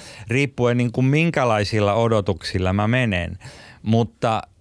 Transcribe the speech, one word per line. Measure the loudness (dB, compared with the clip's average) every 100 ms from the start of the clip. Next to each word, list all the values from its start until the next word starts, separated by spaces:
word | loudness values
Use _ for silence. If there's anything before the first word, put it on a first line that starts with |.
| -16 -14 -4
riippuen, | -2 -2 0 0 2
niin | 0
kuin, | 0
minkälaisilla | 2 2 2 0 2 0 0 0 2
odotuksilla | 2 2 2 0 -4 -4 -2 0
mä | 0 0
menen. | 0 0 -2 -4 -10 -16 -20 -20 -8
Mutta, | 0 0 0 -2 -2 -2 -6 _